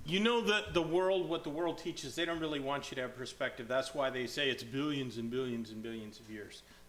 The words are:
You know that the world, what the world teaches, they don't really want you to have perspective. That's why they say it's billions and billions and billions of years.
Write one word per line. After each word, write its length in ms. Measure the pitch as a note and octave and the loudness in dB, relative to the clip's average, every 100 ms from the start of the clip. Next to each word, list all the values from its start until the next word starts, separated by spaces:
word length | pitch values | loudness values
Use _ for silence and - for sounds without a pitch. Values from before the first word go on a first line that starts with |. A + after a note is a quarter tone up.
| D3 | 0
You 120 | F#3+ | 4
know 240 | A3+ A#3+ | 4 4
that 300 | G#3 G#3 G3+ | 4 4 4
the 80 | E3 | 2
world, 480 | D#3+ F3 F#3 F#3+ D#3+ | 4 4 6 4 2
what 140 | E3 | -2
the 120 | D#3+ D3 | -2 0
world 220 | F3 - | 0 -2
teaches, 380 | F3 - C3+ C3+ | -4 -6 -4 -2
they 100 | E3+ | 0
don't 160 | E3 | 0
really 180 | D#3+ D3 | 0 0
want 300 | C3+ C#3 C3+ | 0 -2 -2
you 60 | C3+ | -4
to 60 | B2 | -4
have 80 | A#2 | -4
perspective. 520 | B2 - B2+ B2+ A2+ | -8 -2 -4 -2 0
That's 240 | B2+ C3 | 0 0
why 180 | D3+ C3 | 2 2
they 140 | B2+ A#2+ | 2 -2
say 240 | D3 C#3 | 2 2
it's 160 | A#2+ A#2 | 2 -2
billions 540 | C3+ D3+ C#3 B2+ A2+ | -2 0 0 -2 -2
and 100 | A#2 | -2
billions 400 | B2+ B2+ A#2 A2 | 0 0 -2 -4
and 140 | A2 | -8
billions 360 | A2+ A2+ G#2+ G#2+ | -6 -8 -10 -12
of 140 | A2 | -12
years. 300 | G#2+ G2+ - - - | -12 -12 -14 -20 -20